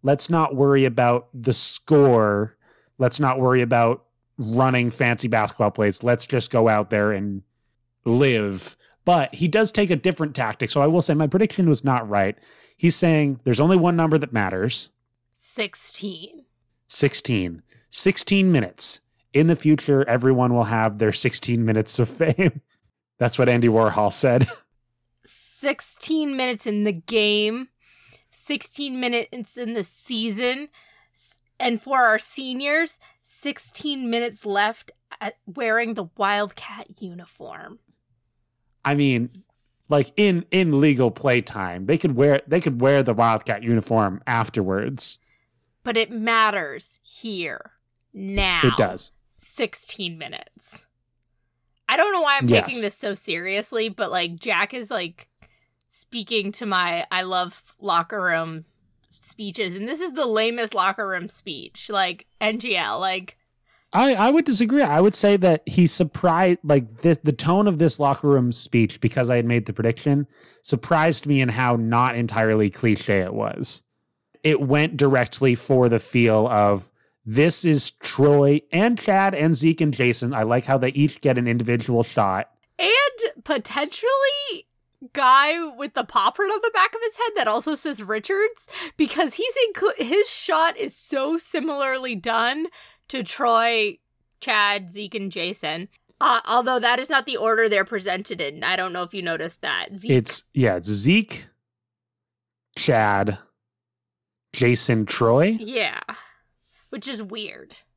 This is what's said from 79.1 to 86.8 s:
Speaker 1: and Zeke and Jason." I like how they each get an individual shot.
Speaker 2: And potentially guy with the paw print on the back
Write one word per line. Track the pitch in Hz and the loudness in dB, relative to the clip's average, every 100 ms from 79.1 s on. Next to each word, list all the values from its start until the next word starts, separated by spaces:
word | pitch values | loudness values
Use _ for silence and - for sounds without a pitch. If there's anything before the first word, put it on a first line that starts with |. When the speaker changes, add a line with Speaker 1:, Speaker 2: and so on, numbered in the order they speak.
| 196 196 180 | 2 2 2
Speaker 1:
and | 156 | 2
Zeke | 147 160 160 | 4 2 2
and | 156 | 0
Jason." | 127 123 117 120 | 2 0 2 -2
I | 131 | -2
like | 110 123 | 0 0
how | 127 135 | 2 0
they | 127 | 0
each | 139 147 - | 2 0 2
get | 143 123 | 0 2
an | 120 | 0
individual | 117 117 120 120 120 | 0 0 -2 0 0
shot. | 113 - 101 95 - _ _ - | 0 0 0 0 -6 _ _ -4
Speaker 2:
And | 370 480 571 508 453 - | 0 2 2 -2 -6 -6
potentially | - 285 - - 302 - 466 539 539 571 571 392 - _ _ _ 254 | -4 -4 -2 -4 -4 -4 -2 2 0 -2 -6 -10 -14 _ _ _ -12
guy | - 254 269 285 339 330 247 | 0 4 6 4 0 -6 -10
with | 277 | -8
the | - | -6
paw | 247 226 202 | -2 0 0
print | 247 392 | 0 -2
on | 415 | -2
the | 466 | -2
back | 440 | 0